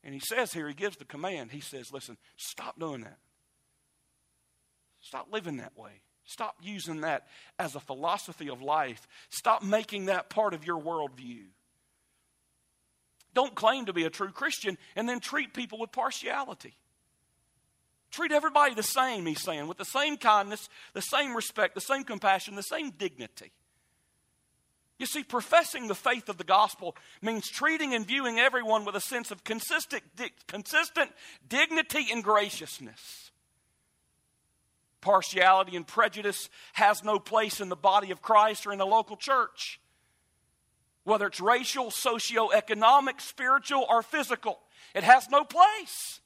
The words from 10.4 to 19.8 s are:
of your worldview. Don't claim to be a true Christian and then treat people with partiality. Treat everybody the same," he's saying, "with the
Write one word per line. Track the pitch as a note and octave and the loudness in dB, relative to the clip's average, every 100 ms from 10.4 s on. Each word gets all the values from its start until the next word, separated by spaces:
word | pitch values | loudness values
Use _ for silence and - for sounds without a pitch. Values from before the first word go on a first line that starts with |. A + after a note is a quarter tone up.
| G#3+ | 0
of | E3+ D#3 | -2 -6
your | E3+ | -6
worldview. | D3+ E3 C#3+ B2+ B2+ A#2 G2 F#2 _ _ _ _ _ _ _ _ _ _ _ _ _ _ _ _ _ | -4 -6 -6 -10 -16 -16 -20 _ _ _ _ _ _ _ _ _ _ _ _ _ _ _ _ _ _
Don't | - C4 G#3 | 0 0 2
claim | A3 C4 A3+ | 0 0 -4
to | |
be | E3+ | -2
a | D#3+ | -4
true | - G3 | -4 -8
Christian | - C#4 C4+ G3+ F#3 - - | -6 -6 -4 -6 -8 -10 -6
and | A#3 | -4
then | B3 | -4
treat | - C#4+ B3+ | -4 -6 -6
people | - A#3+ A3 | -8 -10 -10
with | A3+ | -8
partiality. | - A#3+ - - - C4+ - - _ _ _ _ _ _ _ _ _ _ _ _ _ _ | -4 -4 -4 -6 -6 -6 -12 -18 _ _ _ _ _ _ _ _ _ _ _ _ _ _
Treat | - E4 | -6 0
everybody | D4 D#4 C#4+ C#4+ A3 | 2 4 4 4 2
the | |
same," | G#3+ C4+ C4 A3+ E3+ | -2 0 0 0 -4
he's | D3+ | -4
saying, | - D#3+ D3 | -4 -6 -6
"with | |
the | F3 | -10